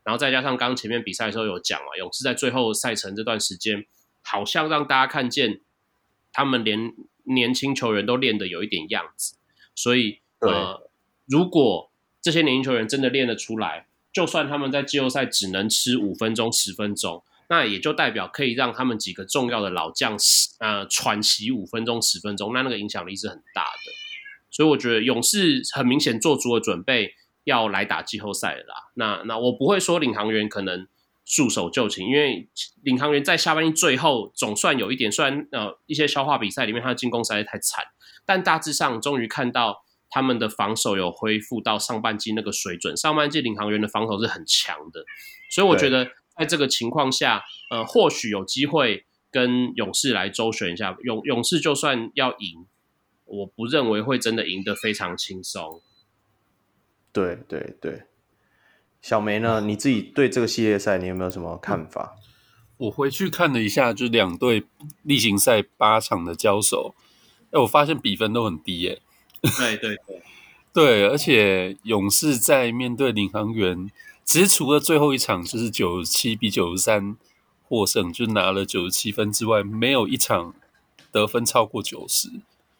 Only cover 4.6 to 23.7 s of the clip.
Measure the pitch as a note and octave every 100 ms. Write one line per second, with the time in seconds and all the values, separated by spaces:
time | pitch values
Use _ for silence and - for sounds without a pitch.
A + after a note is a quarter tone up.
4.6 | D#3 D3+ C#3+ C3+ C3 D3+ B2+ C#3+ A#2+ -
5.6 | _ _ _ _ _ _ _ - C#3 B2+
6.6 | A2 G#2+ A2+ - - _ - C3 A#2+ B2+
7.6 | C3+ C3+ A#2+ G#2+ G2+ B2+ C3 G#2+ F#2+ E2+
8.6 | G#2+ F2+ D#2+ G#2 E2 - - - _ _
9.6 | _ - A#2+ B2 A2 G#2 _ _ A2 F2
10.6 | F#2 - - _ _ _ - C#3 F3+ E3
11.6 | B2+ F2 - _ _ _ E3+ D#3+ D#3 C3
12.6 | C3 B2 A2 C#3 C#3+ C3+ B2 G#2+ - A2+
13.6 | F#2 D#2+ - _ _ - E3 E3+ C#3 C#3+
14.6 | C3+ C#3 C#3 C#3+ C3 C3+ A#2+ - F#2+ F#2+
15.6 | G#2 - B2 B2 G2+ F2+ A2+ A2+ A2+ A2+
16.6 | - F#2 G#2 G2+ F#2+ E2+ - _ - E3+
17.6 | B2 G2 D#3 D#3 C#3+ G#2+ F#2 - C3+ A#2
18.6 | B2+ A2+ C3 A2 F#2+ F2+ F#2+ C#3+ B2 A2+
19.6 | G2+ F2+ D#2+ - B2+ G#2 - - - -
20.6 | A2 G#2 G2 - B2+ G#2+ G#2 - G#2+ B2+
21.6 | F#2 A2+ A2+ A#2 - F#2 G#2 G2+ G2+ B2+
22.6 | C3 A2 G#2 G2+ F2 G2 G#2 - _ -
23.6 | D#2